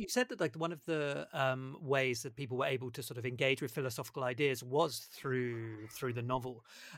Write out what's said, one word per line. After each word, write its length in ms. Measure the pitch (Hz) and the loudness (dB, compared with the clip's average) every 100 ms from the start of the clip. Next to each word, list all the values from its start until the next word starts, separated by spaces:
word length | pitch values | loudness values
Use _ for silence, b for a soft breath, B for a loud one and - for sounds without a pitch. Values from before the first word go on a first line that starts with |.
you 80 | 196 | 0
said 180 | 247 247 | 0 0
that, 100 | 233 | 0
like, 140 | 165 143 | -2 0
one 160 | 165 | -4
of 100 | 165 - | -4 -2
the, 420 | 160 147 143 - | 0 0 -2 -4
um, 460 | 147 135 131 131 139 | 0 2 2 -2 -6
ways 440 | 143 139 131 117 | 2 4 4 2
that 120 | 139 117 | -4 -6
people 220 | 135 123 | -4 0
were 80 | 143 | 2
able 260 | 131 127 | 2 -2
to 120 | 123 | -6
sort 140 | 120 120 | -8 -4
of 80 | 120 | -4
engage 360 | 123 135 135 | 2 4 4
with 100 | 139 | 0
philosophical 520 | 151 131 117 131 - | -2 -2 -2 -6 -2
ideas 380 | 127 123 143 127 | 0 4 4 2
was 440 | 123 139 165 - - | 2 4 4 2 -10
through, 720 | - 139 127 123 117 113 110 110 | -6 0 2 2 -2 -4 -8 -10
through 260 | - 131 | -4 -2
the 80 | 120 | 0
novel. 440 | 120 127 127 117 - B B | 0 0 0 -8 -14 B B